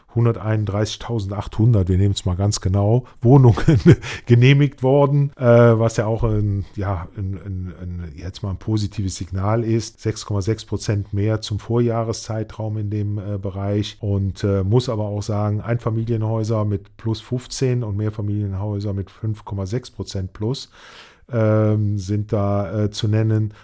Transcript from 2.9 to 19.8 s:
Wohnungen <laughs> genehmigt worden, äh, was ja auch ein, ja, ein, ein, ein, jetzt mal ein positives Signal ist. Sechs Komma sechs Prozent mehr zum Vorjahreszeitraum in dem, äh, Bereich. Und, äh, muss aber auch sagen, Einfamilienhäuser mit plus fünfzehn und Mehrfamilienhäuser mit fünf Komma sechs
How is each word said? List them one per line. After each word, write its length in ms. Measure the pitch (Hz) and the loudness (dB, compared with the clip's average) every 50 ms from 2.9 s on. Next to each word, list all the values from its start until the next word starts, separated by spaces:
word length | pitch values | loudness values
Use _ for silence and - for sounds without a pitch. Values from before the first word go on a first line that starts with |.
| 113 120 - - - - | 2 2 0 -4 -6 0
Wohnungen 580 | - 117 135 139 131 120 110 - - - 160 - - 180 - | 4 6 8 8 10 8 6 6 4 4 4 6 8 6 6
<laughs> 300 | - - - - - - | 6 4 -10 -12 -6 0
genehmigt 560 | - 120 117 120 131 143 143 147 135 - - | 4 6 6 8 6 6 6 4 0 0 0
worden, 500 | 127 131 135 143 143 139 143 143 143 143 - - | 0 2 4 4 4 4 2 2 0 0 -2 0
äh, 60 | 139 | 4
was 540 | 120 120 120 120 120 113 110 113 117 - - | 6 8 8 8 8 6 4 2 0 0 -2
ja 100 | 110 107 | -2 -2
auch 160 | 113 107 - | -2 0 0
ein, 420 | 113 107 104 101 107 101 101 92 - - | 0 0 0 0 0 -2 -2 -4 -6 -8
ja, 320 | - 95 98 101 85 85 85 - | -6 -4 -4 -4 -4 -6 -10 -10
ein, 200 | 110 101 95 98 | -8 -8 -8 -8
ein, 380 | 90 - 101 95 92 92 92 85 - | -8 -10 -10 -8 -8 -8 -10 -12 -12
ein, 320 | 90 90 90 87 87 82 71 | -12 -10 -10 -10 -10 -12 -12
jetzt 260 | 85 90 90 - - | -12 -12 -12 -10 -8
mal 80 | - 98 | -8 -6
ein 80 | 92 90 | -6 -6
positives 600 | - - 110 110 104 98 - - 98 95 90 - | -4 -2 -2 -2 -2 -2 -4 -4 -6 -6 -6 -8
Signal 460 | 95 - 95 95 95 101 110 117 113 | -8 -8 -6 -4 -2 0 0 0 0
ist. 380 | 110 113 117 104 - - - | 0 0 0 -2 -4 -10 -8
Sechs 240 | - 113 107 - - | -6 -6 -4 -6 -6
Komma 160 | - 104 101 | -4 -4 -2
sechs 240 | 92 95 110 107 - | 0 -2 -2 -4 -4
Prozent 480 | - - 101 - - 107 101 98 - - | -6 -8 -6 -2 -2 -2 -2 -2 -4 -2
mehr 280 | 101 101 110 110 107 | -2 0 0 0 -2
zum 180 | - - 110 98 | -2 -4 -6 -6
Vorjahreszeitraum 1200 | - - 113 120 120 117 113 117 113 113 110 - - - 110 110 110 - - - 113 110 107 110 | -4 -2 0 2 2 2 0 -2 -2 -4 -4 -6 -8 -8 -6 -6 -6 -8 -8 -8 -8 -6 -6 -6
in 100 | 107 101 | -4 -4
dem, 300 | 104 107 104 104 104 104 | -4 -4 -4 -4 -4 -6
äh, 180 | 92 104 104 98 | -6 -6 -6 -6
Bereich. 600 | 95 101 95 101 98 101 104 104 101 - - - | -6 -6 -6 -4 -2 -2 0 -2 -2 -4 -6 -6
Und, 440 | - 101 101 98 98 98 90 - - | -4 -2 0 0 0 -2 -2 -2 0
äh, 200 | 104 98 98 95 | 0 0 2 2
muss 260 | 95 107 123 123 - | 2 2 2 2 0
aber 140 | 113 107 107 | -2 -4 -4
auch 180 | 104 101 104 | -4 -6 -6
sagen, 400 | 101 - 107 101 104 107 104 107 | -4 -4 -2 -2 0 0 -2 -2
Einfamilienhäuser 1040 | - 113 117 117 - 120 110 113 113 113 120 110 110 110 113 113 110 107 113 107 104 | -2 -2 -4 -2 -2 -2 -4 -2 -2 -2 -2 -2 -2 -2 -2 -2 -2 -2 0 0 0
mit 320 | 104 104 98 - - - - | 0 -2 -4 -6 -10 -16 -8
plus 240 | - 113 113 110 | -4 -4 -4 -4
fünfzehn 600 | - - 127 127 - - - - 135 131 123 123 123 | -4 -6 -6 -6 -6 -8 -6 -2 -2 0 0 -2 -2
und 120 | 107 98 | -4 -4
Mehrfamilienhäuser 960 | 101 107 107 104 110 104 104 104 104 104 101 95 92 101 107 104 101 101 107 98 | -4 -4 -4 -4 -4 -4 -4 -2 -2 -4 -4 -4 -4 -4 -4 -4 -4 -4 -4 -4
mit 180 | 98 95 - | -6 -6 -8
fünf 340 | - - - 113 107 104 - | -10 -8 -6 -6 -6 -6 -8
Komma 220 | - 104 98 95 90 | -8 -8 -6 -4 -4
sechs 240 | 104 123 | -4 -6